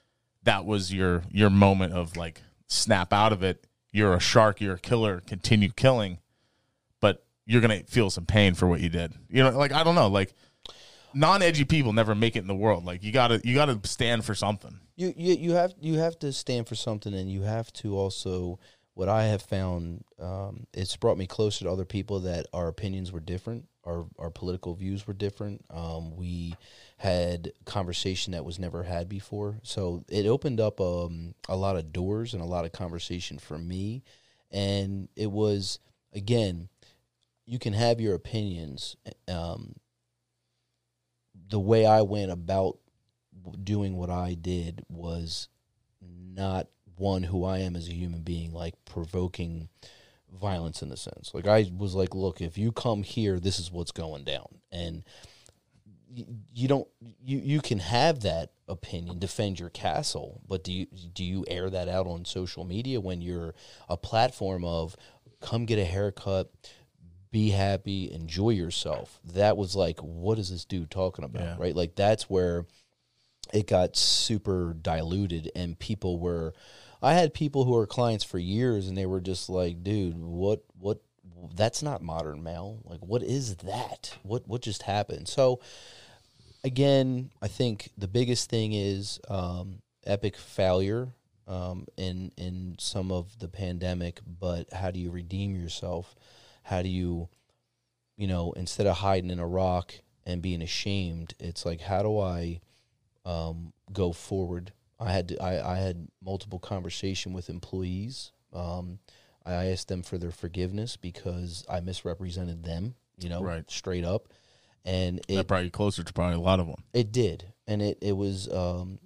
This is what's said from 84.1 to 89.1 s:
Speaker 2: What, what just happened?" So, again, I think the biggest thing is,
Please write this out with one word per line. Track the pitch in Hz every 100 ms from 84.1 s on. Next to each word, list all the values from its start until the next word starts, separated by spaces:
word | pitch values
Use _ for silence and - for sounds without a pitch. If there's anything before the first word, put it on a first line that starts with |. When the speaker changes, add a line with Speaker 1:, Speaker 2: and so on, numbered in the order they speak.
| -
Speaker 2:
What, | 95 120 -
what | 120
just | 113 98
happened?" | - 101 101 76 78
So, | - 131 127 - - - - - - _ _ - -
again, | 135 127 139 135 131 127 131 -
I | 107
think | - 123 104 - -
the | 98
biggest | 113 123 120 -
thing | 113 110
is, | 107 98 98 101